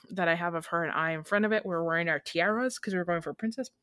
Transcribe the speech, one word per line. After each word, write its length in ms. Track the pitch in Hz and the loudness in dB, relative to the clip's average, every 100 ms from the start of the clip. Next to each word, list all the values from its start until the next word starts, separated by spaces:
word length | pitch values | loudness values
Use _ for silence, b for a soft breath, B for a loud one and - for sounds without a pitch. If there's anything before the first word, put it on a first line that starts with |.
| - | -10
that 160 | 180 170 | 0 2
I 80 | |
have 180 | 170 175 | 2 0
of 120 | 165 - | -2 -2
her 160 | 170 | -2
and 80 | 160 | 0
I 180 | - 160 | 0 0
in 120 | 160 | -2
front 220 | 151 202 | 0 2
of 60 | 214 | 4
it. 120 | 214 | 2
We're 180 | 196 170 | 0 0
wearing 260 | 165 165 170 | 2 2 2
our 100 | 147 | 0
tiaras 580 | - 165 180 226 254 - | -2 0 2 2 -2 -4
'cause 140 | - | -2
we 60 | 185 | -2
were 60 | |
going 160 | 175 170 | 0 -2
for 120 | 156 | -2
princess 380 | - 226 240 240 _ | -4 -4 -4 -8 _